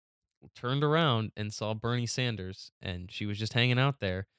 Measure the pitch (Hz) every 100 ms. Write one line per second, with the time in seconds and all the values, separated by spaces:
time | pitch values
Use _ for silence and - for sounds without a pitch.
0 | _ _ _ _ - - 123 139 147 160
1 | 156 113 110 - 104 - 107 110 117 123
2 | 120 - 123 101 92 95 - - 92 90
3 | 90 - 104 104 110 120 123 123 139 -
4 | 98 92 -